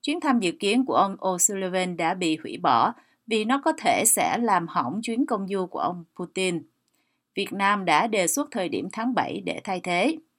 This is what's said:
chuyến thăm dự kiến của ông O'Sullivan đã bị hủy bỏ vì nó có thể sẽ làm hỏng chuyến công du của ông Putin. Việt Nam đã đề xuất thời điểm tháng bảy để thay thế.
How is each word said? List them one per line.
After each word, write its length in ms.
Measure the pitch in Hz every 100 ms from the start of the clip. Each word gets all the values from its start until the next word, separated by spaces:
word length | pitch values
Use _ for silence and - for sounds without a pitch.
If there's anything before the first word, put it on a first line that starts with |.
chuyến 180 | - 330
thăm 200 | 311 240
dự 120 | 180
kiến 340 | 160 202 233 269
của 100 | 127
ông 200 | 196 202
O'Sullivan 760 | 190 180 - 196 190 185 180 170
đã 180 | 165
bị 240 | 185 170 156
hủy 140 | - 143
bỏ 360 | 170 117 160 240 _ _ -
vì 180 | 220 214
nó 160 | 277 320
có 80 | 311
thể 220 | - - 220
sẽ 320 | - 82 196
làm 300 | 233 185 170
hỏng 320 | 175 147 190
chuyến 220 | 233 233 285
công 220 | 214 190
du 180 | 196 180
của 140 | -
ông 240 | 82 180 165 -
Putin. 440 | 180 - 185 170 151 _ _ _ _ _ _ -
Việt 180 | 196
Nam 320 | 196 196 202 185
đã 220 | 151 220
đề 200 | 208 175
xuất 200 | - 294
thời 180 | 220 180
điểm 180 | 101 185
tháng 220 | - 233
bảy 280 | 214 82 196 190
để 160 | -
thay 160 | - 185
thế. 380 | 180 175 240 320 _